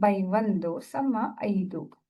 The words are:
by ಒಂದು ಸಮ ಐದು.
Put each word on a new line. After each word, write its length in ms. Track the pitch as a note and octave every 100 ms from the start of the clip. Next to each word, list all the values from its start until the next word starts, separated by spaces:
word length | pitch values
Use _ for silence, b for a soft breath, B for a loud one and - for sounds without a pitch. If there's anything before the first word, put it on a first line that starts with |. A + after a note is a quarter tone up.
by 140 | G#3 G3 F#3 G#3
ಒಂದು 300 | A3 F#3 E3+ E3+ -
ಸಮ 200 | - C#4 A3 A#3+ - G#3
ಐದು. 280 | F#3+ F3+ D#3+ D3 -